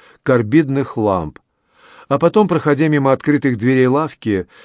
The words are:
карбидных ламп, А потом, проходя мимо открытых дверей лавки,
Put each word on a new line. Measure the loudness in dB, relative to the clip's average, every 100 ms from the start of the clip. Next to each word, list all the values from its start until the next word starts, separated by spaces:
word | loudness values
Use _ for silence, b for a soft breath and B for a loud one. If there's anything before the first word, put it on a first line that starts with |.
| b b
карбидных | 0 0 2 0 0 -2 -6 -4
ламп, | -2 -2 -4 -12 _ _ b b b b b
А | -2
потом, | 0 2 2
проходя | 0 0 0 2
мимо | 2 2
открытых | 0 0 0 0 -2
дверей | 0 2 2
лавки, | 0 -2 -6 -4 -4 -4 b